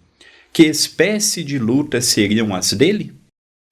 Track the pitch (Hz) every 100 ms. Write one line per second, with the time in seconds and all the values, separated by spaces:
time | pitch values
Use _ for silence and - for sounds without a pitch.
0 | _ _ - - _ - 156 151 - -
1 | 180 214 214 170 139 139 110 131 147 127
2 | - - 101 107 107 90 - 98 160 214
3 | - - _ _ _ _ _